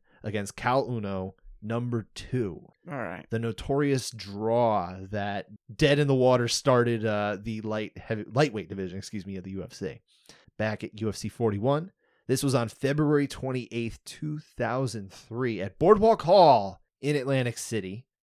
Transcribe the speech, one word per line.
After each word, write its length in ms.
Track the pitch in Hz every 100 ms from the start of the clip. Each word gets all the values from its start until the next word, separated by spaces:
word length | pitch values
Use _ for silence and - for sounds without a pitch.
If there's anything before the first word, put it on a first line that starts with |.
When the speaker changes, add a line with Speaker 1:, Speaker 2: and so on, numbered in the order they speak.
| _ _
Speaker 1:
against 320 | 107 104 98 -
Cal 340 | 123 131 120
Uno, 440 | 120 101 98 95 - - -
number 480 | 107 117 123 117 101
two. 500 | - - 127 104 78 - _ -
Speaker 2:
All 60 | 135
right. 300 | 95 90 -
Speaker 1:
The 100 | 113
notorious 720 | 117 107 - 139 143 131 -
draw 840 | 113 92 101 110 117 117 104 87 92 95
that 340 | 104 101 101 - 107 - 107
Dead 220 | 147 143
in 80 | 143
the 80 |
Water 340 | 131 127 127 117
started, 560 | - 139 127 120 117
uh, 320 | 110 104 104 98
the 220 | 110 110
light 380 | 107 107 107 -
heavy, 260 | - 110 -
lightweight 380 | 117 151 107 82
division, 260 | 98 92 95
excuse 300 | - 107 90
me, 100 | 95
of 80 |
the 60 | 92
U 120 | 95
F 120 | 87
C. 260 | - 87 - _ _ - - _ -
Back 260 | 107 104
at 140 | - 107
U 80 | 110
F 60 | -
C 120 | 107
forty-one. 640 | - 117 101 123 143 185 - _ _ -
This 180 | 131
was 100 | 143
on 140 | 131 113
February 580 | - 135 147 151 147 139
twenty-eighth, 760 | - 131 127 117 117 117 -
two 340 | - - 156 151 - -
thousand 540 | 113 123 131 110 95
three 480 | - - 117 127 104
at 200 | 95 -
Boardwalk 420 | 170 214 220 220
Hall 580 | 151 196 160 117 98 87 _ _
in 160 | 135 147
Atlantic 420 | 127 135 123 -
City, 480 | - 113 92 101 - _